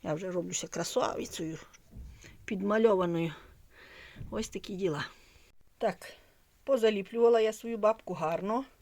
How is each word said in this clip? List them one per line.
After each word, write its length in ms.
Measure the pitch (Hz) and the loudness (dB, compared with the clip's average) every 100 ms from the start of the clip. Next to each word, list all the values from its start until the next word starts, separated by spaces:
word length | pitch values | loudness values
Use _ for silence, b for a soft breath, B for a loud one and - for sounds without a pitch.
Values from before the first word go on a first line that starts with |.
Я 100 | - | -4
вже 180 | 156 190 | -4 -4
роблюся 360 | 180 175 180 - | -4 -4 -6 -6
красавицею, 880 | - 170 - - - - - 160 160 - - - B B B B B - | -6 -2 0 0 -2 -8 -8 -8 -10 -14 -20 -20 B B B B B -8
підмальованою. 880 | 202 196 214 226 190 180 170 165 B B B - B B B B B B | -4 0 4 6 6 4 2 -2 B B B -20 B B B B B B
Ось 180 | 214 220 | -8 -6
такі 260 | 196 - 185 | -8 -10 -4
діла. 300 | 190 139 120 b b b b - - _ | -2 -2 -6 b b b b -20 -20 _
Так, 360 | 220 180 - - b b b _ | -4 -4 -14 -20 b b b _
позаліплювала 760 | - 262 220 208 190 233 233 233 | 0 4 4 2 -4 4 6 6
я 140 | 220 | 4
свою 240 | 214 233 226 | 0 -8 2
бабку 360 | 214 220 - | 2 2 -4
гарно. 520 | 175 160 165 190 233 269 _ | -4 -2 -2 -2 -2 -4 _